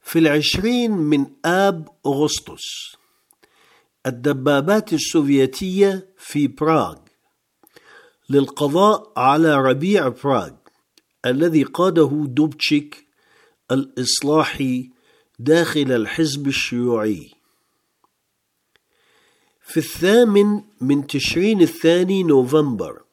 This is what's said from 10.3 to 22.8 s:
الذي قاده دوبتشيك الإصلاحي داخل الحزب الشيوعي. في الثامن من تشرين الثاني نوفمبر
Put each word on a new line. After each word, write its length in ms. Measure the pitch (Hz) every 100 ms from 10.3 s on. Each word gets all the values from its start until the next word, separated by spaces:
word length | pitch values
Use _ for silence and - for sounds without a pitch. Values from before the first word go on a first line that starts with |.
| 127 82 - _ _ _ _ _ _ 120
الذي 380 | 131 170 156
قاده 640 | 127 - 185 165 143 147 147
دوبتشيك 800 | 123 151 139 - 147 147 - _ _ _ _ _ _ _
الإصلاحي 1160 | 131 131 - 123 - 143 156 147 - 135 127 127 _ _ _ _ -
داخل 520 | 120 165 165 156 135
الحزب 560 | 123 104 - 156 139 139
الشيوعي. 840 | 135 - 120 123 113 107 92 - _ _ _ _ _ _ _ _ _ _ _ _ _ _ _ _ _ _ _ _ _ _ _
في 160 | - 160
الثامن 840 | 151 - 175 226 240 202 208 208 - _
من 260 | 127 143 139
تشرين 540 | 135 - 165 202 208
الثاني 640 | 160 - 160 175 180 196
نوفمبر 800 | 175 139 123 156 151 107